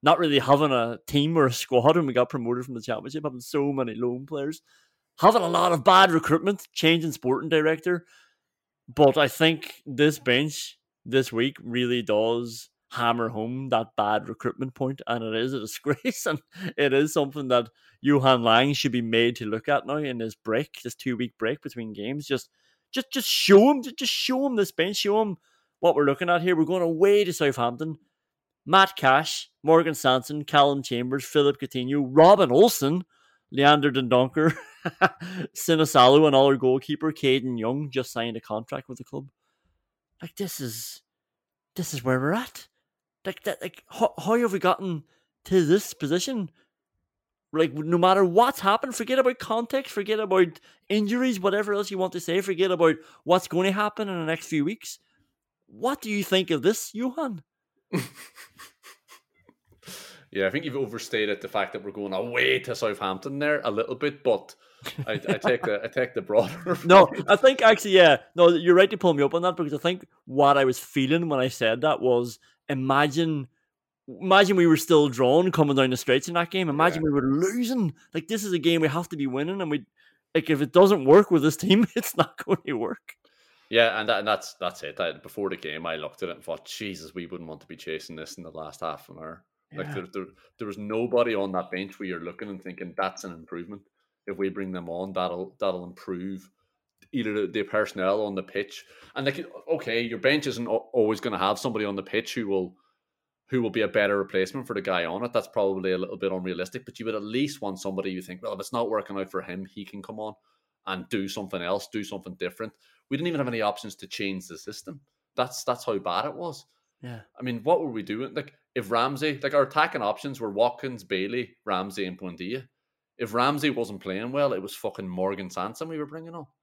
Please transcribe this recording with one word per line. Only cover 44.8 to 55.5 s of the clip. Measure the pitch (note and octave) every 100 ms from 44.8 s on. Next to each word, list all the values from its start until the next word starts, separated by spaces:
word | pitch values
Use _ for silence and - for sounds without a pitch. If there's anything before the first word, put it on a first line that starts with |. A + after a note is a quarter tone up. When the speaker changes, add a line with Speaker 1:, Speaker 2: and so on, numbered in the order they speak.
| F#3+ D#3+ - _ _ _ -
Speaker 1:
to | F#3+
this | D#3 F#3+ -
position? | - C#3+ F3 A3 B3 F3+ _ _ _ _ _ _ _ _ _ _
Like, | D3+ D#3+
no | C#3 D3+ E3+
matter | F3+ F#3+
what's | F#3 F3 B3 C4+
happened, | F#3+ G#3+ C4+
forget | - A3 C4
about | B3+ B3+
context, | - A3+ A#3 C4 C#4
forget | - G3 G#3+
about | G#3 F#3 F3 D#3+ _ _ _
injuries, | G#3 G#3 B3 C4 G#3
whatever | G3 G3+ G#3
else | G3+ G3
you | G3
want | F#3
to | F#3
say, | - F3
forget | F#3+ E3+ F#3+
about | F3+ E3 D#3+ - _
what's | - F3+ -
going | - F#3
to |
happen | F#3+ G#3 - G#3
in | F3+
the | D#3+
next | D#3+ -
few | D#3+
weeks. | C#3+ A3 - - _ _ _ _ _